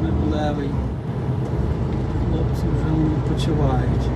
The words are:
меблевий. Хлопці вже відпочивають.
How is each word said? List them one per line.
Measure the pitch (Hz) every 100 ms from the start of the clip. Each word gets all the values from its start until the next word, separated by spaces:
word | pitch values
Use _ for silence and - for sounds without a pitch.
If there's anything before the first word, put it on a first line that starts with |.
меблевий. | 160 156 156 151 151 147 143 - - - - - - - - - - - - - - - -
Хлопці | - - -
вже | - 156 156 160 156
відпочивають. | - - - - - - - - 123 -